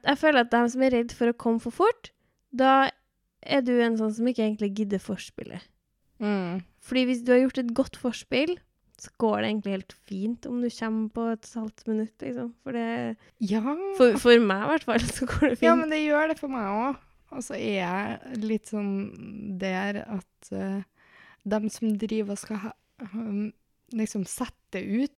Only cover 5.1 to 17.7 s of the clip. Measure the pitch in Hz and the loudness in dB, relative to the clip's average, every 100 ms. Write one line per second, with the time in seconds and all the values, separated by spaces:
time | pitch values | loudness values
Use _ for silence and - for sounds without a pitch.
5.1 | 185 - - - - - _ _ _ _ | -8 -10 -14 -14 -14 -18 _ _ _ _
6.1 | - 208 202 180 185 175 _ - 262 254 | -6 -2 -2 -2 -6 -10 _ -2 0 2
7.1 | 247 240 247 262 262 240 233 269 - 247 | 0 4 6 4 2 -2 0 -2 -4 -6
8.1 | - - 247 277 - - _ _ _ - | -6 -2 0 0 -2 -10 _ _ _ -20
9.1 | - 226 208 214 214 202 190 - - _ | -4 0 0 -2 -2 -4 -6 -8 -18 _
10.1 | 196 214 233 - 247 240 - 226 220 220 | -6 -6 -6 -6 -4 -4 -4 -4 -2 -4
11.1 | 233 226 226 - 233 220 - - 214 220 | -4 -4 -4 -8 -10 -10 -10 -4 -4 -4
12.1 | - - 247 240 233 269 233 226 233 233 | -8 -10 -8 -8 -10 -8 -6 -4 -4 -6
13.1 | 226 _ _ 202 214 226 302 392 392 247 | -8 _ _ -2 -2 -2 -4 -4 6 6
14.1 | 220 247 233 214 190 240 311 - 233 - | 8 8 8 8 2 0 0 2 0 0
15.1 | - 247 - 294 240 330 339 320 311 302 | -2 -4 2 2 4 6 4 4 0 2
16.1 | 294 311 311 285 262 202 208 254 262 _ | 2 2 -2 -6 -4 -2 -2 -2 -4 _
17.1 | _ _ 269 233 - 226 | _ _ -12 -10 -6 -2